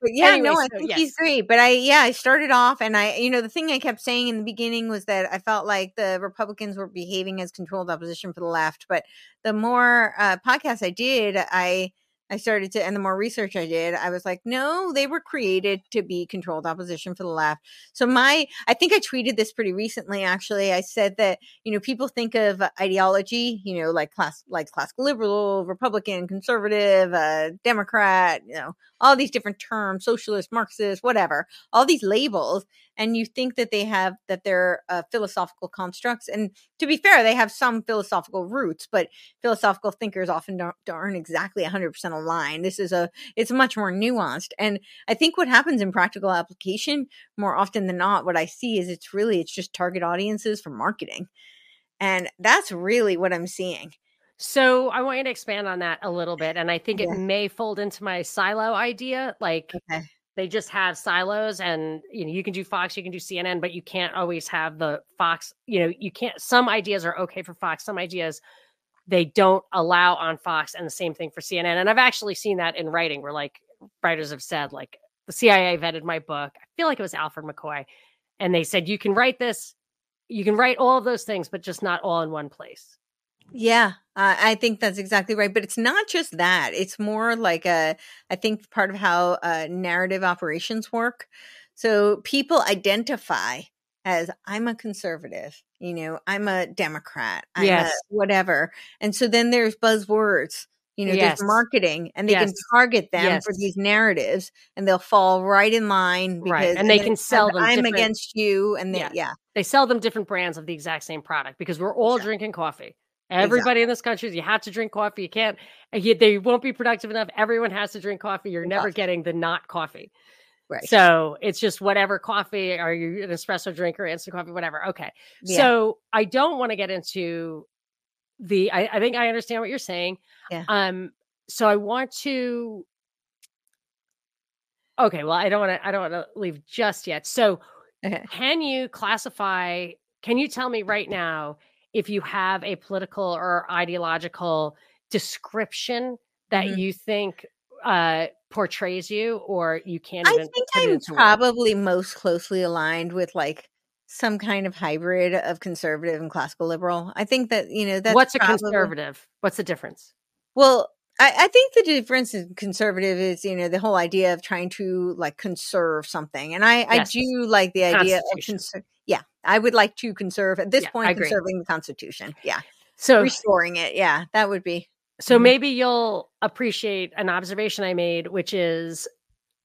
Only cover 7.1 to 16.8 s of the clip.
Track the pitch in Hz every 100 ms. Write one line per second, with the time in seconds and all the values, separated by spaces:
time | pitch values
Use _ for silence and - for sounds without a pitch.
7.1 | 190 190 190 180 - 165 190 175 160 170
8.1 | 170 185 170 170 165 156 - - 175 -
9.1 | - - _ 220 214 226 247 247 240 214
10.1 | - 202 185 254 277 294 240 185 180 247
11.1 | 262 208 190 - 185 180 185 185 - _
12.1 | _ - 202 233 214 190 220 180 202 196
13.1 | 190 226 226 196 190 165 165 170 175 180
14.1 | 180 190 180 233 254 277 349 381 277 277
15.1 | 320 - 302 202 185 202 196 - 220 175
16.1 | 175 175 190 170 160 165 165